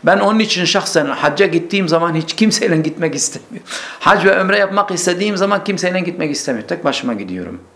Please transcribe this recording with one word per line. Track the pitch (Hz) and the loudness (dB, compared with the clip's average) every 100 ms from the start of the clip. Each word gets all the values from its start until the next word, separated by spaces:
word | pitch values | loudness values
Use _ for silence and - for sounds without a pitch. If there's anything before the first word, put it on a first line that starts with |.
Ben | 160 202 | 4 4
onun | 202 220 | 4 2
için | 220 185 175 | 0 0 0
şahsen | 202 - 165 143 | 0 2 0 0
hacca | 131 147 147 202 | 0 0 2 2
gittiğim | 165 165 202 180 | 2 0 -2 2
zaman | 165 170 160 | 2 2 0
hiç | 160 | -4
kimseyle | - 220 - - 160 | 2 2 2 0 2
gitmek | 156 151 165 139 | 0 -2 -4 -2
istemiyorum. | - - - 208 - - - - | -6 -8 -14 -16 -12 -12 -12 -2
Hac | - 202 180 | 2 4 6
ve | |
ömre | 185 190 202 | 4 2 2
yapmak | 196 196 196 | 2 0 0
istediğim | 180 - 180 208 196 | 0 0 0 -2 0
zaman | 196 202 | 0 0
kimseyle | 196 190 180 185 | -2 -2 0 -2
gitmek | 175 - 156 | -4 -4 -4
istemiyorum. | 139 - 120 104 | -4 -4 -6 -4
Tek | 180 151 | -4 -2
başıma | 127 127 | -2 -4
gidiyorum. | 107 95 92 87 90 - | -6 -6 -8 -8 -12 -18